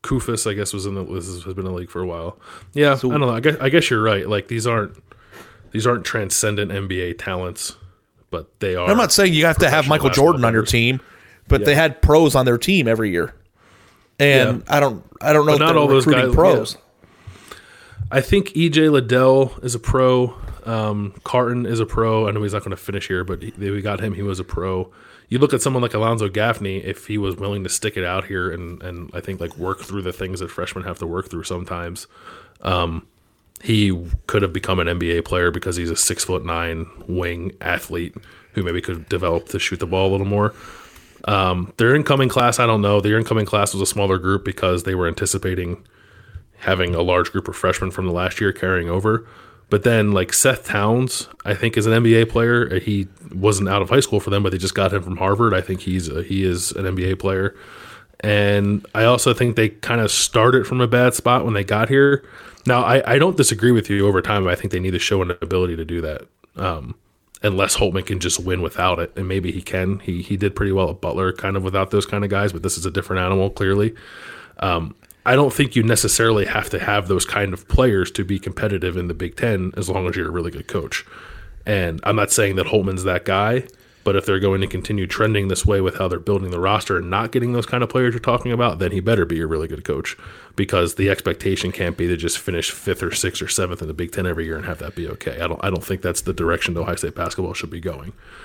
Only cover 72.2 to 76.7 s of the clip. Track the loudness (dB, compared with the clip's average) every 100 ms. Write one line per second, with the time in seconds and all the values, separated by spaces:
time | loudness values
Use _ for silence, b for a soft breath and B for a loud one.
72.2 | -2 0 0 -2 -6 -4 -4 -4 -4 -2
73.2 | 0 2 0 0 0 2 0 B B B
74.2 | B B B -6 -2 -2 -4 -12 _ _
75.2 | 2 4 4 2 0 2 2 2 2 2
76.2 | 4 2 2 -2 -2